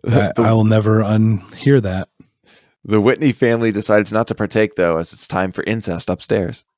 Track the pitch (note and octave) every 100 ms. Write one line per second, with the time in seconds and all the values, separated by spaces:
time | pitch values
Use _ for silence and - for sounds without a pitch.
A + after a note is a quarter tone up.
0 | - A#2 G2+ - A2+ A2+ A2 A2 G#2 A2
1 | G#2 G#2+ A2 G#2+ - - C#3 C#3 G2+ F#2
2 | - _ _ _ _ _ _ _ - G#2+
3 | G#2 C3 C#3 A#2+ B2 A#2 A2+ G#2 G#2+ G#2+
4 | G2+ G#2+ A#2 G#2+ G#2 A2 A2 - F2 E2
5 | E2+ - - F#2 F#2 - - A2+ G2+ E2+
6 | - F2+ - G#2 F2 - _